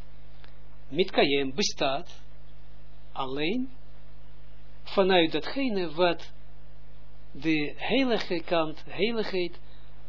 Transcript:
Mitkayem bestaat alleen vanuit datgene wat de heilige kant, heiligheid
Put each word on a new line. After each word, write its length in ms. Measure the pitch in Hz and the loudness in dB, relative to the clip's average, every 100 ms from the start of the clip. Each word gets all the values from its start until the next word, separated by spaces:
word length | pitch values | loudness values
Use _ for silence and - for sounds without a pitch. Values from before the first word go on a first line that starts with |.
| - - - - - - - - - | -4 -4 -4 -4 -4 -4 -4 -4 -2
Mitkayem 640 | 143 185 - 160 139 135 135 | 0 2 4 4 4 2 0
bestaat 640 | 202 - 143 139 - - - - - - - - - - - | 0 0 0 0 -2 -4 -4 -4 -4 -4 -4 -4 -4 -4 -4
alleen 600 | 147 131 139 156 247 262 - - - - - - - - - - - | -2 -2 0 0 0 -2 -2 -4 -4 -4 -4 -4 -4 -4 -4 -4 -4
vanuit 480 | - 202 190 185 160 | 0 4 6 6 6
datgene 600 | 151 - 269 269 196 175 | 2 0 0 0 2 0
wat 400 | 151 175 165 - - - - - - - - - - - | 4 4 4 -2 -2 -2 -2 -4 -4 -4 -2 -2 -2 -2
de 420 | - 156 156 147 - | -2 0 0 0 -2
heilige 640 | - 247 262 208 - 175 - | 0 2 4 2 2 -2 2
kant, 380 | 170 156 147 - | 2 2 -2 -4
heiligheid 720 | 127 220 226 208 185 175 - - - - - | 0 2 2 0 0 0 -2 -4 -4 -4 -4